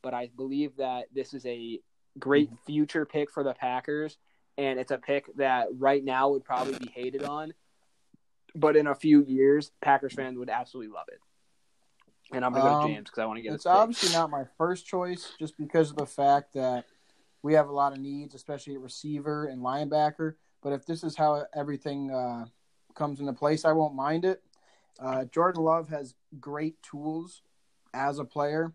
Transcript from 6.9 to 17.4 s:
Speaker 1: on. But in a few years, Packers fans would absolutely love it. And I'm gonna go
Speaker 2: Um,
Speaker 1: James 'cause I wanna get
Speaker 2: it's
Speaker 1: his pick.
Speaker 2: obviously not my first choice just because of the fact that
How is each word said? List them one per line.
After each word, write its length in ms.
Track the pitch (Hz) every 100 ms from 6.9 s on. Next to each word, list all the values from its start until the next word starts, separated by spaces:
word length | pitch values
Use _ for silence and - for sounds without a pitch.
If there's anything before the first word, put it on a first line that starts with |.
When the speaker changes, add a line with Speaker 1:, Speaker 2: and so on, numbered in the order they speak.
| 123 127 135
Speaker 1:
on. 300 | 143 147 156 - _ _ _ _ _ _ _ _ _ 156
But 220 | 151 151
in 100 | 147
a 80 | 139
few 260 | 160 147 139
years, 480 | 131 135 147 143 _
Packers 320 | 147 135 135
fans 240 | 139 131 127
would 120 | 123
absolutely 440 | 117 123 127 110
love 160 | 98 80
it. 100 | - _ _ _ _ _ _ _ _ _ _ _
And 140 | 131 127
I'm 80 |
gonna 100 | 127
go 120 | 139 147
Speaker 2:
Um, 120 | 151
Speaker 1:
James 200 | 107 104
'cause 100 | -
I 60 | 113
wanna 160 | 110
get 120 | 113
Speaker 2:
it's 120 | 151 175
Speaker 1:
his 40 |
pick. 60 | 185
Speaker 2:
obviously 360 | 226 233 185
not 160 | 165 160
my 160 | 147 131 _
first 280 | 165 185 -
choice 480 | 185 180 175 - -
just 200 | 156 -
because 320 | 147 165 156
of 80 | 151
the 80 | 139
fact 480 | - 139 143 -
that 320 | 139 127 123 - _ _ _ _ _